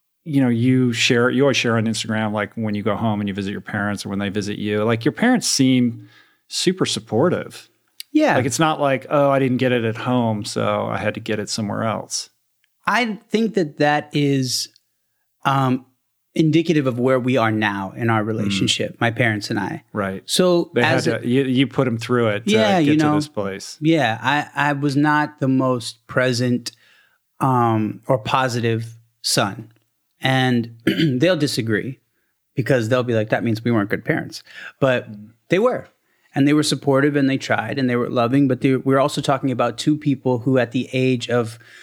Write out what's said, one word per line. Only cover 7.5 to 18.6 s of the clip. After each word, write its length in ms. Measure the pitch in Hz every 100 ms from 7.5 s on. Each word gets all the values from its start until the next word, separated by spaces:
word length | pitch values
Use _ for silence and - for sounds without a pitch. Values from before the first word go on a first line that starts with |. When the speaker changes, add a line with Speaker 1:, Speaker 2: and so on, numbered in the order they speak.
| - - _ _ - -
Speaker 2:
Yeah. 240 | 302 294 135
Speaker 1:
Like, 80 |
it's 140 | 127 120
not 220 | 160 147
like, 260 | 143 131 -
"Oh, 220 | 151 139
I 80 | 135
didn't 200 | 131 123
get 120 | 127
it 120 | 123
at 120 | 113 110
home, 480 | 127 127 117 107
so 420 | 107 117 107 104 110
I 80 | 101
had 160 | 107
to 60 | 110
get 180 | 110 107
it 100 | 101
somewhere 360 | - 101 104
else." 440 | 110 101 - - - _ _ _ _ _ -
Speaker 2:
I 340 | 214 240 196 -
think 240 | 214 226
that 240 | 196 151 -
that 320 | 147 147 147
is, 560 | 151 143 139 127 - - _ _ _ _ _ _ _
um, 420 | 139 135 131 127 - _ _ _ _
indicative 520 | - 160 156 160 151 131
of 100 | 120
where 220 | 127 131
we 160 | 127 127
are 160 | 113
now 400 | 107 107 101 95 123
in 140 | 117
our 120 | 110
Speaker 1:
Mm. 20 | 107
Speaker 2:
relationship, 720 | 113 101 98